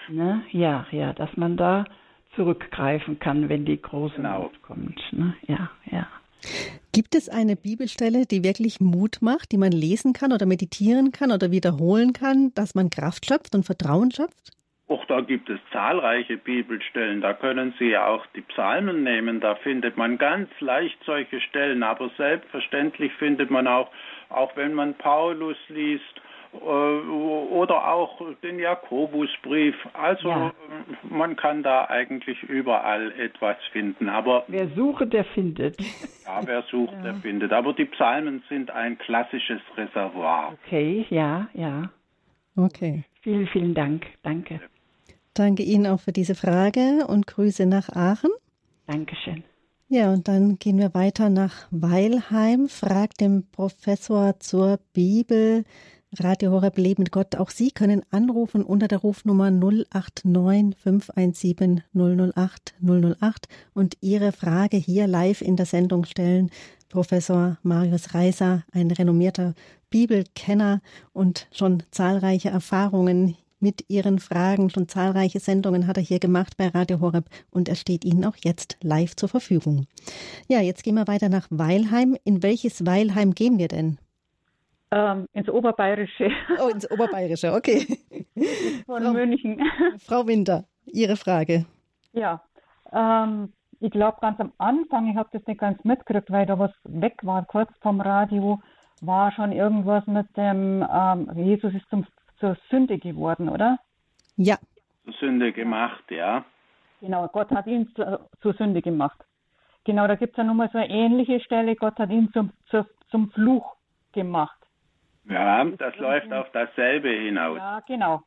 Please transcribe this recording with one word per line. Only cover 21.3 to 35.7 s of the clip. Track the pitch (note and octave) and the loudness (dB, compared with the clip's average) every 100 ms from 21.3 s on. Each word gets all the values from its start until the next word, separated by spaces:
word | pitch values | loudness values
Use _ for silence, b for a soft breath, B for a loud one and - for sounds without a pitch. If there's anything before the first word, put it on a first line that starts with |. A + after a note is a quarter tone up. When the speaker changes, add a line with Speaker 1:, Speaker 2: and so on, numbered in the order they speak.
| B2+ | -8
Speaker 2:
Stellen. | - C#3+ C#3+ B2+ | -6 -2 -2 0
Aber | A2 A2+ B2 - | -2 -2 -6 -4
selbstverständlich | C#3+ E3 - C3+ - C#3+ D3+ - C#3 | -2 -2 -4 -10 -4 -2 -2 -2 -6
findet | - D3 C#3 B2+ | -2 -2 0 0
man | C3 B2+ | 2 2
auch, | B2 B2+ B B B B | 2 0 B B B B
auch | B2+ C3 C#3+ | -2 -2 -2
wenn | D3 | -4
man | D3+ C#3+ | -2 -4
Paulus | C#3+ D3 D3+ E3 D#3+ D#3+ D3 - | -2 0 2 0 -2 -8 -8 -12
liest, | D3+ D3+ C#3+ - - B B B | -6 -4 -4 -8 -20 B B B
äh, | - | -12
oder | D#3+ C#3+ D3 D3 D#3 D#3 D#3 D#3 C#3+ F3 F3+ E3+ D#3+ | -2 0 2 0 -4 -4 -2 -4 0 0 2 2 2
auch | E3+ E3+ - E3 C#3 | 0 -2 -6 -14 -12
den | F3 F3 | -10 -4
Jakobusbrief. | E3+ G#3 - B2+ D3+ D3 C#3+ - C3 D3+ D3 - - | -4 -4 -4 -4 -2 -2 -4 -6 -2 2 2 0 -12
Also | - D#3+ F#3 E3+ | -4 -2 -2 -2
Speaker 1:
Ja. | E3 E3 - D3+ D#3 - B2 - | -2 -2 -6 -18 -16 -16 -16 -8
Speaker 2:
man | D#3+ E3 D3 | -2 -2 0
kann | D3+ D3+ | -2 0
da | C#3 C3 - | 2 2 2
eigentlich | A#2+ B2 C3 C3 B2 | -2 -4 -8 -8 -10
überall | - C3+ B2 A2 A2+ G#2+ A2 | -6 -4 0 0 0 -2 -4
etwas | C3 A2+ - G#2 - - | -6 -10 -4 -4 -4 -6
finden. | A2 G#2 F#2+ G#2 | -6 -6 -4 -4
Aber | G#2+ A#2+ B2 - | -2 2 0 0
Speaker 1:
Wer | F#3+ F3+ | -6 -4
sucht, | D#3 C#4 C#4+ A#3 | -2 -2 0 0
der | A3 | 0
findet. | F#3+ - F3+ D#3+ C#3+ | 0 -2 -4 -2 -6